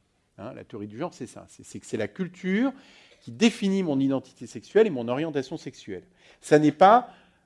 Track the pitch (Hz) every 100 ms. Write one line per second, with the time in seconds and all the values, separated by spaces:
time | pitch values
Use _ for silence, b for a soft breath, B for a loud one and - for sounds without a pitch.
0 | _ _ _ - 107 117 95 107 104 107
1 | 175 175 123 101 95 - - 107 - 113
2 | 104 - 175 - 185 196 269 b b b
3 | b b - 117 226 - 196 196 175 135
4 | 135 135 - _ 117 113 - 202 220 131
5 | 117 123 160 143 131 160 135 - - 92
6 | - b b b - 151 151 143 190 240
7 | 240 b b b